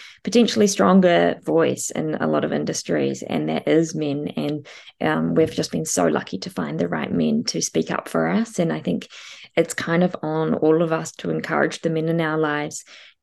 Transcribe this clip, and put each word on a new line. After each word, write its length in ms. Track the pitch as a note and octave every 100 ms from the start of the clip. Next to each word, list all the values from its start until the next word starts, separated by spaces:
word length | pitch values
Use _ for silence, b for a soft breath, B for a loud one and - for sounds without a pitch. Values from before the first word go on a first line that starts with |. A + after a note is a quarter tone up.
| B B
potentially 440 | - A3+ G#3+ A3+ G#3
stronger 760 | - G3 F#3+ F3+ E3+ E3+ -
voice 480 | - D#3 D3 B2+ -
in 220 | - D#3 D#3
a 120 | D#3
lot 180 | D3+ D#3
of 80 |
industries, 680 | D3 D3+ E3 - D#3 C3+ C3+
and 280 | - D#3 D#3
that 180 | D#3 -
is 280 | D3+ D#3+ D#3
men. 340 | D3+ C#3+ D3 -
And, 300 | D3 D3+ C#3 B B -
um, 320 | D#3+ D#3 E3 E3
we've 160 | D#3+
just 220 | - D#3+
been 100 | E3
so 220 | D#3+ - F3
lucky 320 | D3+ - F#3+
to 120 | F#3+
find 300 | F#3+ D3 E3
the 80 | F3
right 240 | D#3+ -
men 320 | F3+ - - -
to 160 | -
speak 300 | - E3 E3
up 160 | E3+ -
for 220 | E3 D#3+
us. 300 | G3 A3+ -
And 120 | E3
I 80 | D#3
think 300 | F3 - - B B B B -
it's 160 | E3
kind 320 | - - E3+ F3+
of 100 | -
on 300 | D#3 D#3 D#3+
all 280 | D#3 D#3 D#3+
of 120 | E3
us 180 | D#3+ D#3+ -
to 140 | F3
encourage 500 | D#3+ D#3 D3+ D3+ -
the 80 | E3
men 180 | D#3+ D#3+
in 140 | E3
our 160 | D#3+ D#3
lives 480 | D#3 D3 D3+ - - B B B